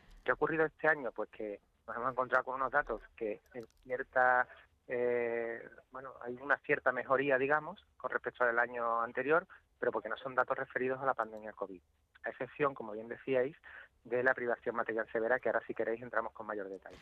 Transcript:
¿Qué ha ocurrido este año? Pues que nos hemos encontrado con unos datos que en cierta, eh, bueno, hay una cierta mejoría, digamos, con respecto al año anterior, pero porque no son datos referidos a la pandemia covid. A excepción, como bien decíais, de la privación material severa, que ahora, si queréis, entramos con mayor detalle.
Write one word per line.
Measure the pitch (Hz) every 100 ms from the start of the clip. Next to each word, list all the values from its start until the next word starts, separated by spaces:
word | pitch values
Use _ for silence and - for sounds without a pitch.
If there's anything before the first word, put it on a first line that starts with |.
| - -
¿Qué | -
ha |
ocurrido | 127 147 160 156
este | - 156
año? | 156 117
Pues | - 107
que | - 107 101 _ _ -
nos | 113
hemos | 127
encontrado | 127 127 127
con | 127 131
unos | 131
datos | 143 143 110 - -
que | 110 - _
en | 127 - _
cierta, | 131 127 131 131 127 123 123 - - _ -
eh, | 123 123 120 117 117 117 113 - - -
bueno, | 131 135 -
hay | 123
una | 123 143 135
cierta | - 143 131
mejoría, | 123 117 131 139 127
digamos, | 139 151 156 196 - -
con | 127
respecto | 117 123 -
al | 123 117
año | 120 123 117 117
anterior, | 117 131 127 165 190 - _ -
pero | 120
porque | 107 107
no | 110
son | 135
datos | 127 127 131
referidos | 131 123 127 131
a | 135
la |
pandemia | 123 110 107 107
covid. | 101 98 90 _ _ _ -
A | 113
excepción, | - 127 - 143
como | 139 113
bien | 107 117
decíais, | 117 - 127 131 - - - - _
de | 113 123
la | 127
privación | 123 120 113 120
material | 113 113 113 110
severa, | 117 113 127
que | 113
ahora, | 113 -
si |
queréis, | 113 110 113
entramos | 123 110 113
con | - 107
mayor | 104 95
detalle. | 95 - -